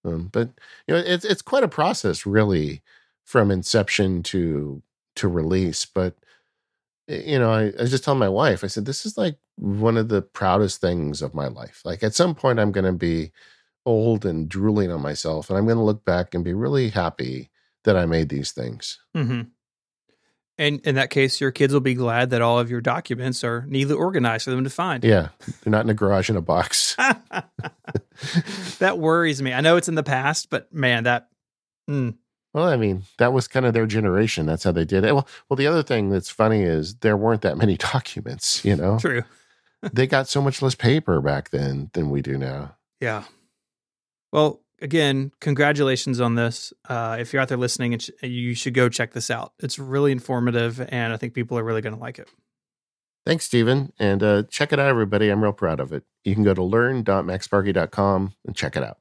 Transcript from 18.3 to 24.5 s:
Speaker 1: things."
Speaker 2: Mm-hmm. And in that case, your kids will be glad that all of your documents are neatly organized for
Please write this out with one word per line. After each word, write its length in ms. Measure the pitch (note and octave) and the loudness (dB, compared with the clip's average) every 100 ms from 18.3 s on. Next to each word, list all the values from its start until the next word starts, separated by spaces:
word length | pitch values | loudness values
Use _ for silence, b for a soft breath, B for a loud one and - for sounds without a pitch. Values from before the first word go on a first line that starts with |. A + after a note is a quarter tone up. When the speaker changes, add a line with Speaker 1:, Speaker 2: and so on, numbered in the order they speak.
| C#2 C#2 | -2 -6
Speaker 1:
things." 480 | - A#1+ A#1 - - _ | -8 -10 -10 -14 -14 _
Speaker 2:
Mm-hmm. 280 | E3 B2+ A#2+ A#2 _ _ _ _ _ _ _ _ _ _ - | -4 -2 -4 -8 _ _ _ _ _ _ _ _ _ _ -2
And 220 | D3 D3 | -2 0
in 140 | D#3 C3+ | 0 0
that 140 | B2+ | 2
case, 300 | C#3+ C3+ - | 2 2 2
your 100 | C#3 | -2
kids 220 | - C#3 | 2 4
will 80 | C#3 | 4
be 140 | B2+ | 2
glad 360 | B2 A#2+ A#2 B2+ | 0 0 0 2
that 120 | A#2+ | 2
all 160 | A#2 A#2+ | 4 2
of 120 | A#2 | 0
your 100 | A#2+ | -2
documents 640 | B2 C#3 - B2+ C3 B2 | -2 -2 -4 -6 -4 -4
are 200 | A#2+ A#2 C3+ | -4 -6 -4
neatly 260 | C3+ C#3 | -2 0
organized 500 | D3 F3 F#3 A#2+ A2+ | 0 0 0 0 0
for 60 | - | -4